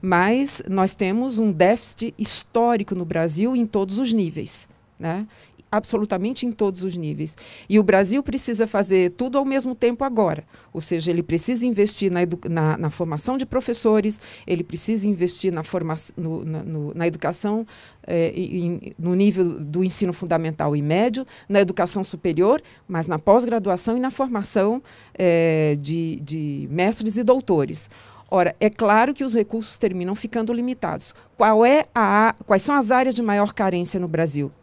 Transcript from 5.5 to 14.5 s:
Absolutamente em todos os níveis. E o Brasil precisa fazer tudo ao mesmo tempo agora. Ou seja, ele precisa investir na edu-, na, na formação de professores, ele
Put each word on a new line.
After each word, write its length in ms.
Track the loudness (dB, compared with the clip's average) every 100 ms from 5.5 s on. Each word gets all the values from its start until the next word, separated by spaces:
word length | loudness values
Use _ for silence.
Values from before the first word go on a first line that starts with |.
| _ _
Absolutamente 720 | -4 0 -2 0 -2 -2 -4 -6
em 80 |
todos 300 | 0 -2 -2
os 120 | -6 -4
níveis. 400 | -6 -6 -8 -10 -18 -20 2
E 120 | 4
o 40 |
Brasil 400 | 6 4 4 0
precisa 420 | -2 -4 -4 -2 0
fazer 440 | 0 2 4 2
tudo 260 | 0 -2 0
ao 60 |
mesmo 320 | 0 0 -2 0
tempo 300 | 0 0 -2
agora. 400 | 0 0 0 -8 -20 _
Ou 80 | -8
seja, 320 | -4 -2 0
ele 120 | -2
precisa 440 | 0 -2 0 0 0
investir 420 | 2 0 2 0
na 120 | 0
edu-, 180 | -2 -2 -4
na, 280 | 0 0 0
na 120 | -2
formação 480 | -4 -6 -4 -4 -4
de 80 | -2
professores, 760 | -4 -2 -2 2 2 0 -4 -12 -20
ele 160 | -4